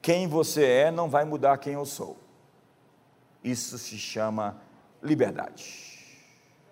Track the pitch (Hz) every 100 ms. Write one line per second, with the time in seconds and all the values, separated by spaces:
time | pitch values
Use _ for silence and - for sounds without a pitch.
0 | - 175 185 156 151 151 135 123 156 165
1 | 165 139 156 151 135 139 143 143 139 -
2 | - - - _ _ _ _ _ _ _
3 | _ _ _ _ 123 123 - 120 - 107
4 | - 110 110 107 104 104 - _ _ _
5 | 147 151 110 - - - - - - -
6 | - - _ _ _ _ _